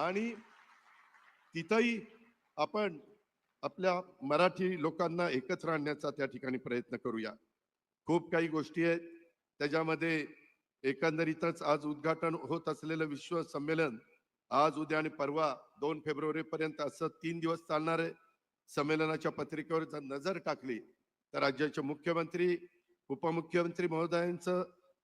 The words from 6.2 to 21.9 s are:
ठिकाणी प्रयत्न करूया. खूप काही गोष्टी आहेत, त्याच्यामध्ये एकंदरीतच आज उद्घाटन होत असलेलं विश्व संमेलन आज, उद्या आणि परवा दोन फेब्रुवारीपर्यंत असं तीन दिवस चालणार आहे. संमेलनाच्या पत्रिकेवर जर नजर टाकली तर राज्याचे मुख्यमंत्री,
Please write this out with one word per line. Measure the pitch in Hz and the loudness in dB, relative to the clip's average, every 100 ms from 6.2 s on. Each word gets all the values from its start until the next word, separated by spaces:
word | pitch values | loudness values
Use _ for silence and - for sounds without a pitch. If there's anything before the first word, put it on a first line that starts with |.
| 135 | -4
ठिकाणी | 123 131 127 | -4 -4 -4
प्रयत्न | 123 120 - 120 | -2 -4 -2 -6
करूया. | 123 110 104 107 _ _ _ _ _ _ - | -4 -4 -6 -8 _ _ _ _ _ _ 0
खूप | 170 165 | 0 2
काही | 165 165 | 2 2
गोष्टी | 156 - 170 | 0 -2 2
आहेत, | 170 170 170 - - _ _ - | 2 2 -2 -18 -20 _ _ -4
त्याच्यामध्ये | 147 160 160 156 165 156 143 - _ _ _ _ | 0 2 2 2 2 0 -2 -12 _ _ _ _
एकंदरीतच | 135 135 165 156 160 156 170 165 | -2 2 2 2 0 2 -2 0
आज | 151 147 151 | 2 2 2
उद्घाटन | 147 160 160 165 165 | -2 0 0 0 -2
होत | - 165 160 | -2 -2 -2
असलेलं | 156 156 160 156 | -4 -4 -2 -2
विश्व | 139 - 170 | -4 -4 -4
संमेलन | - 143 147 160 151 110 - _ _ _ - | -2 -4 0 2 2 -2 -14 _ _ _ 0
आज, | 127 156 143 | 4 4 2
उद्या | 151 156 | 0 0
आणि | 156 | 0
परवा | 151 139 156 151 127 - - | -2 0 2 0 0 -12 -4
दोन | 143 156 | -2 -2
फेब्रुवारीपर्यंत | 156 143 156 156 156 156 156 156 | -4 -2 0 -2 -4 -2 -4 -2
असं | 143 - 160 | -6 -2 -6
तीन | - 160 165 | -4 -6 -2
दिवस | 165 165 | -2 -2
चालणार | - 156 160 165 | 0 0 2 0
आहे. | 165 - _ _ _ _ _ | 0 -4 _ _ _ _ _
संमेलनाच्या | 156 147 156 156 156 165 | -2 2 2 2 0 -2
पत्रिकेवर | 156 139 156 151 165 | -4 -6 -6 -2 -2
जर | 160 147 | -2 -8
नजर | 135 139 170 185 | -6 -4 -2 -2
टाकली | 165 143 127 107 - _ _ _ _ | -4 -4 -4 -6 -6 _ _ _ _
तर | 143 | 0
राज्याचे | 139 135 151 156 | 2 2 0 0
मुख्यमंत्री, | 139 | -4